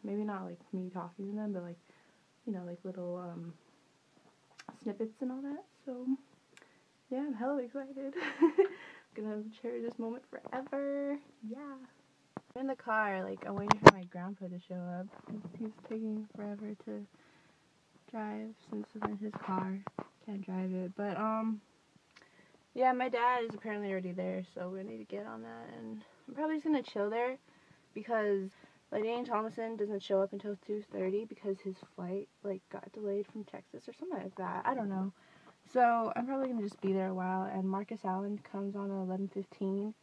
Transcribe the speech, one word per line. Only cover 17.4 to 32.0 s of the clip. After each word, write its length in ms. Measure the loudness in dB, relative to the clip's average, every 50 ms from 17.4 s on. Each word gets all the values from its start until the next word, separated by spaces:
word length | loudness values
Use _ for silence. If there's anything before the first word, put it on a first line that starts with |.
| -20 -20 -20 _ _ _ _ _ _ _ _ -20 _ -10
drive 440 | -6 -6 -4 -4 -4 -4 -6 -8 -10 -14 -12 -8
since 180 | -6 -6 -6 -6 -8
it's 100 | -4 -2 -2
in 100 | -2 -2
his 160 | -4 -4 -6
car. 460 | -4 -2 0 0 0 0 0 -2 -4 -6 -8 -8 -8 -10 -10 _ _ -10
Can't 160 | -8 -8 -6
drive 320 | -6 -4 -4 -2 -2 -2 -2
it, 220 | -2 -4 -4 -4
but, 220 | -4 -2 -2 0 0
um, 440 | 0 0 2 2 2 0 -2 -2 -6 _ _ _ _ _ _ -20 _ _ _ -20 -20 -20 -20 -20 -20 -20 -20 -20 _ _ _
yeah, 180 | 6 6 6
my 180 | 6 6 2 2
dad 340 | 2 4 4 6 4 4 2
is 120 | -2 -4
apparently 360 | -6 -4 -4 -2 -2 0 0
already 200 | 0 0 -2 -2
there, 320 | -4 -2 -2 -2 -2 -4 -6 -6 -8
so 160 | -6 -6 -6
we 140 | -6 -6 -8
need 140 | -8 -8 -10
to 60 | -10
get 200 | -8 -8 -8 -6
on 160 | -6 -8 -10 -10
that, 260 | -10 -12 -12 -12 -12 -12 -12
and 260 | -10 -10 -10 -10 -12 -16 -20 -20 -16 -12
I'm 60 | -4
probably 200 | -2 -2 0 0 0
just 80 | 2
gonna 180 | 2 2 2 2
chill 260 | 0 0 0 0 2
there 280 | 2 2 2 0 0 -4 _ -20 -20 -20 -20 -20 -20 -20 _ -12 _
because 580 | -10 -2 0 2 2 4 4 4 2 2 -2 -8 -12 -20 -20 -20 -20 _ _
LaDainian 340 | -2 0 2 2 2 0 0
Tomlinson 500 | 0 0 0 0 0 -2 -4 -4 -4 0 -2
doesn't 260 | -2 0 0 -4 0
show 180 | 4 4 4
up 120 | 4 4 0
until 220 | -6 -4 -4 -6 -6
two 260 | -4 -4 -4 -4 -4
thirty 420 | -6 -2 0 0 2 2 0 -2
because 340 | -2 -10 -6 -2 -4 -4 -2
his 160 | -4 -8 -8 -8 -12 -16 -10
flight, 340 | -8